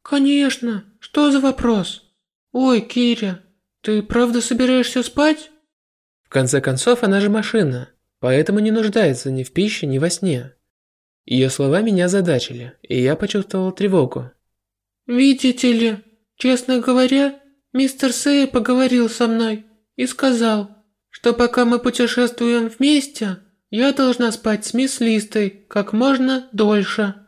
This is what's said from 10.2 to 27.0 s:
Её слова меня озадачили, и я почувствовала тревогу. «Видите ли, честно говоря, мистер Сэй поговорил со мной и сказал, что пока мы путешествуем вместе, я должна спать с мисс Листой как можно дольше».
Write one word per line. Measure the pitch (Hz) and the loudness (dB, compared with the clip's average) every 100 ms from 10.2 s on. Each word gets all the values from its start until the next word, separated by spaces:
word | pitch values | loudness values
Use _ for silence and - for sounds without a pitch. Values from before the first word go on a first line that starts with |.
| 190 127 127 _ _ _ _ _ _ _ - | -2 -4 -6 _ _ _ _ _ _ _ -2
Её | 127 131 | 0 0
слова | - 139 170 | 0 0 0
меня | 226 190 180 | 2 0 2
озадачили, | 196 175 131 - 120 123 _ | 0 2 0 -2 -12 -16 _
и | - 127 | -6 0
я | 127 156 | 0 0
почувствовала | 202 202 190 190 185 | -2 -4 -4 -4 -4
тревогу. | 185 202 185 127 127 123 _ _ _ _ _ _ _ - | -2 0 2 0 -4 -12 _ _ _ _ _ _ _ -4
«Видите | 240 277 269 262 247 247 | 2 4 4 0 2 0
ли, | 226 226 214 _ _ _ _ | 2 0 -2 _ _ _ _
честно | 254 247 247 254 | -2 0 0 -2
говоря, | 247 254 254 269 277 277 _ _ _ | 2 2 4 2 0 -4 _ _ _
мистер | 254 269 - 269 | -2 -2 0 -2
Сэй | 247 285 285 269 | 0 0 2 2
поговорил | 254 220 247 262 247 226 | 0 0 2 2 2 0
со | 226 240 | 0 -2
мной | 226 226 214 - _ _ - | 0 -2 -4 -10 _ _ -6
и | 247 | -6
сказал, | - 269 233 226 214 202 - _ _ _ | 0 0 2 0 0 -4 -16 _ _ _
что | - 233 | -2 -2
пока | 233 240 247 240 | 2 0 2 2
мы | 240 | 2
путешествуем | 247 240 233 247 240 233 240 240 226 | 0 0 0 0 -2 0 0 0 -2
вместе, | 226 277 302 277 - 208 185 _ _ _ | 0 2 2 -2 -8 -6 -6 _ _ _
я | 208 269 | 0 0
должна | 277 262 247 233 | 2 0 2 -2
спать | 226 220 208 - | -2 -2 -2 -2
с | |
мисс | 233 269 - | -2 -2 -2
Листой | 226 220 214 220 202 - _ | 0 0 -2 -4 -4 -6 _
как | 208 202 | -6 -2
можно | 214 262 262 262 262 254 | 0 2 2 0 -2 -6
дольше». | 202 214 214 196 - | 0 2 2 0 -4